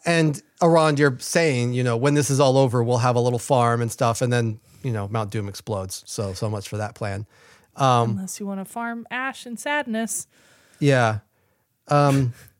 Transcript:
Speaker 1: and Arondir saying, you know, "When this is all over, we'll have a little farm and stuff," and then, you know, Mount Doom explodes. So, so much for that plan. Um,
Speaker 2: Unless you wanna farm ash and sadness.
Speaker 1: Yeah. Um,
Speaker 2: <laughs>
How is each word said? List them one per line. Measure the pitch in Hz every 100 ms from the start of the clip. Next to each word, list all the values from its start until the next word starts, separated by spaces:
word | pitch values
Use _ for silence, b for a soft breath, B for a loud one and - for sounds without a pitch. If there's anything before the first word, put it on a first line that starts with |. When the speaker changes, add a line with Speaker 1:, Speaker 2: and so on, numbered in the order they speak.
Speaker 1:
and | - 170 160 139 - _
Arondir | 170 165 156 143 147 123
saying, | - 170 165 123 120
you | 123
know, | 123 117
"When | 139
this | 147 139
is | 135
all | 139 131
over, | 135 120
we'll | 117 123
have | 127 120
a |
little | 123 120
farm | - 135 117 117
and | 117
stuff," | - 120 113
and | 127
then, | 120 117 107 _ -
you | 135
know, | 110 101
Mount | 113 104
Doom | 110 101
explodes. | 101 - 101 92 -
So, | - - 101
so | 92 113
much | 107 -
for | 104
that | 107
plan. | - 107 98 107 b b b b -
Um, | 135 123 117
Speaker 2:
Unless | 196 190 -
you | 202
wanna | 196 190
farm | 240 233 233 226
ash | 247 262 - 247
and | 226
sadness. | 294 294 254 220 226 - - b b b b _
Speaker 1:
Yeah. | 143 131 117 107 - _ _ _ _ _ -
Um, | 147 143 139 127 b
Speaker 2:
<laughs> | b